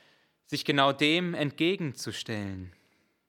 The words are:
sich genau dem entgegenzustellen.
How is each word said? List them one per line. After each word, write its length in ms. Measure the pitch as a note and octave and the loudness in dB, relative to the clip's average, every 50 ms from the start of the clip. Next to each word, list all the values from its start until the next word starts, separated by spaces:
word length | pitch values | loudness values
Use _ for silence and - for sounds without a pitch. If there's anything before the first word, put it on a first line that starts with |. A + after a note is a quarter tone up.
| _ _ _ _ _ _ _ _ _ | _ _ _ _ _ _ _ _ _
sich 180 | _ D3 C3+ - | _ -6 -4 -2
genau 260 | - C#3+ C#3+ C3+ C#3 | 2 4 6 4 4
dem 440 | C#3 C#3+ D3 D3 D#3+ F3 F3+ F3 E3+ | 4 4 4 4 4 2 0 -2 -2
entgegenzustellen. 1400 | A#2+ D3+ C#3+ - - D#3+ F3 G3+ F#3+ E3+ C#3 A#2+ - - A#2 G2+ - - - A2+ G#2 G2+ G2 F#2+ F#2 F#2 F2+ - _ _ _ _ _ _ _ _ _ _ | -2 -2 -2 0 0 0 0 0 0 -4 -6 -6 -8 -10 -8 -8 -8 -6 -6 -4 -4 -4 -6 -6 -8 -10 -14 -16 _ _ _ _ _ _ _ _ _ _